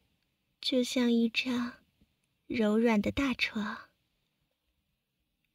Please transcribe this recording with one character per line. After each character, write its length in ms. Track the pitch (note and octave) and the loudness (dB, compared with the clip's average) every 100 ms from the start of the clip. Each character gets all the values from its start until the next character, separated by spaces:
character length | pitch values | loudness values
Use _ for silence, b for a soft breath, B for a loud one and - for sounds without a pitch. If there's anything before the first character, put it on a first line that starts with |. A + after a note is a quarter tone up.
| _ _ _ _ _ _ | _ _ _ _ _ _
就 240 | - B3+ | -2 0
像 260 | B3 C4 A#3+ | 0 0 2
一 180 | A#3 A#3 | 2 2
张 540 | - B3+ B3 A#3+ - _ _ _ _ _ _ - | 0 -2 -2 -4 -8 _ _ _ _ _ _ -8
柔 320 | B3 G#3+ A3 | -2 0 2
软 240 | A#3 G#3+ | 4 2
的 80 | G#3 | 0
大 240 | B3 C#4 | 0 -2
床， 560 | A#3+ - A3 G#3 - - _ _ _ _ _ _ _ _ _ _ _ _ _ _ _ _ | 0 -4 -4 -6 -8 -14 _ _ _ _ _ _ _ _ _ _ _ _ _ _ _ _